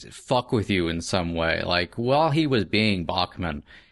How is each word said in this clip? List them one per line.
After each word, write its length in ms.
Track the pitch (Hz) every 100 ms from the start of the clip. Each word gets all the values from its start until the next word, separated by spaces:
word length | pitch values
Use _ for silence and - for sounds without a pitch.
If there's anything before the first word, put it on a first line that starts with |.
| -
fuck 420 | - - 127 -
with 180 | 120 98
you 180 | 98 85
in 140 | 85
some 340 | 82 98 87 82
way. 260 | 82 82
Like, 320 | - 87 90 -
while 360 | 120 139 160
he 160 | 147 151
was 180 | 123 87
being 400 | 104 107 95 82
Bachman, 580 | 90 90 - 87 73 - - -